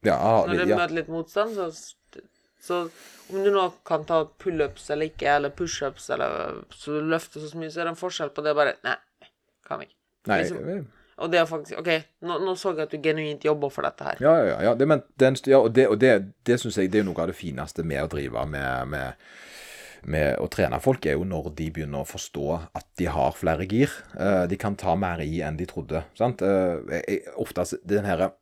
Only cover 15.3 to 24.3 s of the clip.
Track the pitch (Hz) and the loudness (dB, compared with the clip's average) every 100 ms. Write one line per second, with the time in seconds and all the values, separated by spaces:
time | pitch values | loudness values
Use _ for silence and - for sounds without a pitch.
15.3 | 131 131 135 117 113 127 107 131 107 95 | 4 6 6 8 6 6 6 6 6 2
16.3 | - - 120 120 104 92 104 98 82 85 | -10 0 0 0 0 2 2 2 0 -4
17.3 | 87 87 65 76 - 82 69 76 76 69 | -4 -8 -8 -8 -4 -2 -2 -2 -4 -4
18.3 | 57 71 73 65 64 64 73 65 - - | -4 -4 -4 -4 -4 -4 -6 -6 -10 -20
19.3 | - - - - - - - - 78 73 | -20 -20 -20 -20 -20 -20 -16 -4 2 2
20.3 | 60 - - 85 64 - 131 80 73 92 | 2 -4 0 0 2 2 2 2 0 0
21.3 | 85 73 76 80 78 76 69 71 - - | -4 -6 -6 -6 -6 -6 -6 -8 -10 -10
22.3 | - 71 82 80 - - - 85 73 67 | -6 -4 -4 -6 -12 -14 -4 -2 0 0
23.3 | - 80 80 95 110 139 - - - 95 | 0 -2 -2 0 2 0 0 -16 -4 0